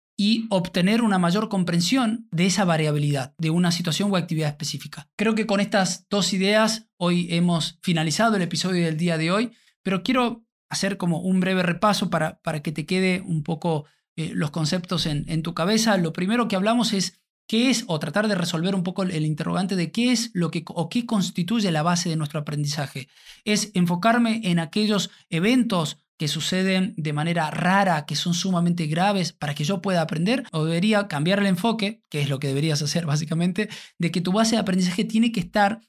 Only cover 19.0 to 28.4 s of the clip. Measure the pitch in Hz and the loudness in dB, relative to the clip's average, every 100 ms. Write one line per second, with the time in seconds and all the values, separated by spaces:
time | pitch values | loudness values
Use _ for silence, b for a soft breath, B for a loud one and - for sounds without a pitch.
19 | 185 160 156 151 170 175 185 190 170 226 | -2 0 -2 -2 -2 -2 0 -2 -2 0
20 | 240 233 - 180 165 165 160 170 170 240 | 2 2 0 -2 -2 -2 -6 -6 -2 -2
21 | 240 220 175 - 175 233 202 156 156 175 | 0 0 0 -2 -2 0 2 2 2 0
22 | 175 160 151 156 147 147 143 151 135 135 | 0 -2 -4 -6 -4 -4 -4 -4 -6 -8
23 | - B B B 214 208 208 180 175 175 | -14 B B B -2 -2 0 0 0 2
24 | 226 233 233 226 190 175 160 208 214 208 | 2 4 2 0 0 0 0 0 2 0
25 | - B B 165 196 254 226 185 151 - | -2 B B 0 2 2 2 0 -2 -8
26 | _ _ 151 156 - 185 190 185 190 - | _ _ -4 -4 -2 0 0 0 -2 -4
27 | 156 147 165 170 156 - 175 196 196 156 | -4 -2 -2 -2 -2 0 2 4 4 0
28 | - 147 175 175 | -2 -4 -2 0